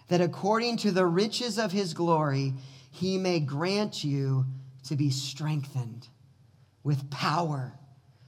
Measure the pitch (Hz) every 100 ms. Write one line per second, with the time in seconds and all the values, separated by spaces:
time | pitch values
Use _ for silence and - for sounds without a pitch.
0 | - 175 175 - 190 220 240 226 208 185
1 | 180 170 220 - 247 208 220 196 185 160
2 | 170 165 151 135 135 131 - - - -
3 | 185 190 185 175 143 139 175 202 208 -
4 | 147 139 135 135 131 - - - - 143
5 | 143 131 - - 156 151 - 131 117 110
6 | - - - _ - _ _ _ 143 143
7 | - 135 180 156 170 143 120 - - -
8 | - _